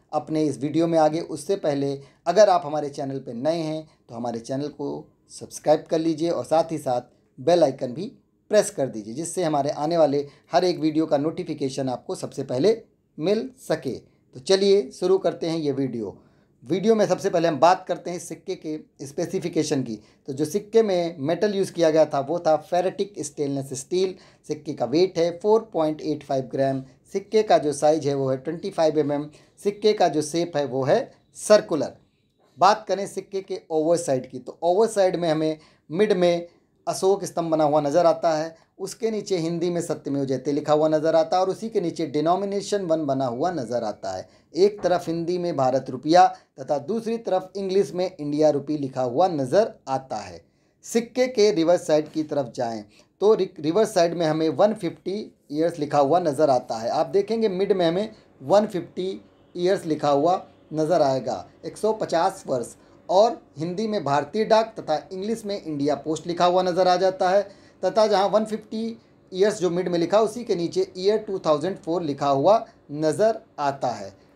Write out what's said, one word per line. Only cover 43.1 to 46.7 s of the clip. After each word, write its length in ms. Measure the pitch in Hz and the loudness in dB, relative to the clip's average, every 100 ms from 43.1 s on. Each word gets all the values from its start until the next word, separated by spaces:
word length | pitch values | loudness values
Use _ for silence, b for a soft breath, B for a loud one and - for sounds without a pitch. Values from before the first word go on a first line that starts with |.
| 135 135 | -2 -2
हुआ 260 | 120 170 | -2 -4
नज़र 320 | 160 113 120 | -4 -4 -4
आता 280 | 110 101 101 | -4 -6 -8
है। 160 | 95 - b b | -10 -12 b b
एक 260 | 151 202 208 | 2 2 2
तरफ 260 | 185 175 175 | 0 0 -2
हिंदी 300 | 165 165 180 | -4 -4 -4
में 180 | 175 147 | -2 0
भारत 320 | 131 131 131 | 2 0 -2
रुपया 360 | 127 147 175 185 B B - | -6 4 6 6 B B -18
तथा 180 | 135 | -6